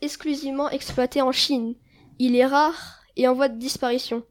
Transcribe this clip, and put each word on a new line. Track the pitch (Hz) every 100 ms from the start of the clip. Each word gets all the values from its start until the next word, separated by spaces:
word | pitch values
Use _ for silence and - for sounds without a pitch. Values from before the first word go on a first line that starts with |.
exclusivement | 294 - 311 285 269 269 285
exploité | 277 - - 254 285
en | 262
Chine. | - - 269 226 240 _ _ _ -
Il | 247 247
est | 262
rare | 277 302 330 - - _ -
et | 254
en |
voie | 254 269
de | 226
disparition. | 254 - 254 254 - 233 233